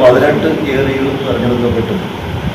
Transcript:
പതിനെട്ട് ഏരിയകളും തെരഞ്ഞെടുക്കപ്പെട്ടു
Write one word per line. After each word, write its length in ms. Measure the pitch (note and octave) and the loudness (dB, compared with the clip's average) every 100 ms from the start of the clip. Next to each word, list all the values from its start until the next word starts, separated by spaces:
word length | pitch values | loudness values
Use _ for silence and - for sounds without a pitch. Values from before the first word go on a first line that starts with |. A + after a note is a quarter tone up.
പതിനെട്ട് 460 | B2+ B2 D3 - D#3+ D3 - | 4 6 4 2 0 0 -2
ഏരിയകളും 400 | C3 C3+ C3 C3+ C3+ - | 0 0 0 -2 -2 -2
തെരഞ്ഞെടുക്കപ്പെട്ടു 720 | A#2 A#2+ A#2+ A#2+ A2+ G#2+ G2 F2+ - - - - | -2 0 0 0 0 -2 -4 -6 -8 -8 -6 -6